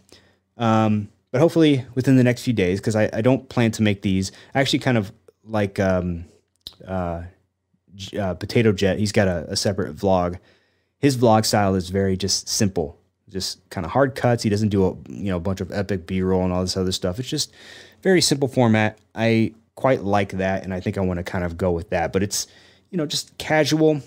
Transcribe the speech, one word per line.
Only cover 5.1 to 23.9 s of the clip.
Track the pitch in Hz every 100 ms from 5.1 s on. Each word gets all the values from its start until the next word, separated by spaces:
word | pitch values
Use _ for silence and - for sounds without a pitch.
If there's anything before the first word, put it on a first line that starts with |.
| - _ _
like, | 107 110 101 101
um, | 95 92 90 85 82 _ _ _ - - -
uh, | 95 87 85 87 - _ _ _ _ _
J-, | 98 98 -
uh, | 98
Potato | 87 101 123 113
Jet. | 98 98 90
He's | 104
got | 113 98
a, | 87 -
a | 98
separate | 113 101 85 76
vlog. | 101 92 87 90 - _ _ _ _ _
His | 135 123
vlog | 120 110
style | 110 110 98
is | 95 87
very | 98 98 95
just | 98 - -
simple, | - 104 87 73 - _ _ _
just | 95 - - _
kinda | - 80
hard | 127 139
cuts. | 123 123 120
He | 113
doesn't | 104 107
do | 98 92
a, | - -
you | 62 98
know, | 90
a |
bunch | 85 95
of | 92
epic | 101 98 101 85
B-roll | 92 92 92
and | 92
all | 90
this | 92 95
other | 92
stuff. | 92 92 92
It's | 127
just | 151 - - - - - _
very | 190 185
simple | - 143 135
format. | - 120 110 107 - _
I | - 113 113 110 - _
quite | - 131 135
like | 95 101 98
that, | 95 95 95
and | 95
I | 92
think | 107 101
I |
wanna | 92 87
kind | 87 92
of | 90 85
go | 95
with | 85 -
that. | 90 82
But | 95
it's, | 104 - - - - _ _
you | 185
know, | 151
just | - - _
casual, | - 156 139 156 156